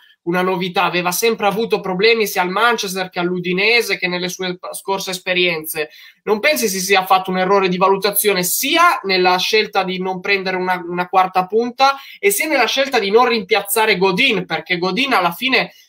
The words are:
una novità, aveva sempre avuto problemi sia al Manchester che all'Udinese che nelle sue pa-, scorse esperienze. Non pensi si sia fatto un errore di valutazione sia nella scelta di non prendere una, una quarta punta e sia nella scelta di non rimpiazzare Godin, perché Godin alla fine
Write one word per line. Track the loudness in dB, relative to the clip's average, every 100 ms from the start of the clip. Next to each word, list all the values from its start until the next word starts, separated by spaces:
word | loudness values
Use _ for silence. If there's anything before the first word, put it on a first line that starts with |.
| _ _
una | -4 -2
novità, | 0 -2 -4 -2
aveva | -2 -2 -2
sempre | 0 -2 0 0
avuto | -2 -2 -2
problemi | -2 0 2 2 0
sia | -2
al | -2
Manchester | 2 2 0 -4 -6 -6
che | -4
all'Udinese | -4 -2 -2 0 2 2 0 -2
che | -4
nelle | -4 -6
sue | -6 -6 -8
pa-, | -10
scorse | -10 -4 -4 -4
esperienze. | -6 -2 0 0 -2 -6 -6 -8 -10 -20 _
Non | -2 0
pensi | 2 0 0
si | -2
sia | 0 2
fatto | 4 2 2
un | -2
errore | 2 2 2
di | 2
valutazione | 2 2 0 0 0 0
sia | -2 -2 0 4 4 2
nella | 0 2 2 2
scelta | 2 0 0 -2
di | -2 -4
non | -4 -4
prendere | -2 -2 -2 -2
una, | -2 -2 -4
una | -4 0
quarta | 2 2 0 0
punta | 0 0 2 2 2 -6 -2
e | 0
sia | 0 0
nella | 0 2
scelta | 0 0 0
di | 2
non | 4 4
rimpiazzare | 0 0 -2 0 0 2 2
Godin, | 2 2 2 0 -2
perché | -6 -4 -2
Godin | -2 -2 0
alla | 2 0
fine | -2 -2 0 -2 -8